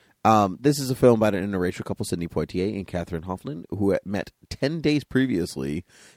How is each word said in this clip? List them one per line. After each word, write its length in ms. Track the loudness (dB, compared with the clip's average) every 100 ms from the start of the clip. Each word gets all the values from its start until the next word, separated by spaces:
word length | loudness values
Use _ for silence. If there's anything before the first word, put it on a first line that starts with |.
| _ _
um, 320 | 4 4 4 2
this 180 | 0 0
is 120 | -2
a 40 | 4
film 240 | 6 6
about 140 | 4
an 140 | 2 -2
interracial 360 | -2 -2 -4
couple, 200 | -8 -6 -4
Sidney 220 | -4 -4
Poitier 460 | -4 -4 -2 -2
and 120 | -4 -6
Katherine 360 | -8 -6 -8
Houghlin, 400 | -6 -10 -10 -14 -10
who 200 | -2 2
had 100 | 0 -2
met 240 | -6 -6 _ _
ten 320 | -4 -4 0
days 240 | 0 0
previously 800 | 0 0 2 0 -2 -4 -6 -6 -8 -20 -20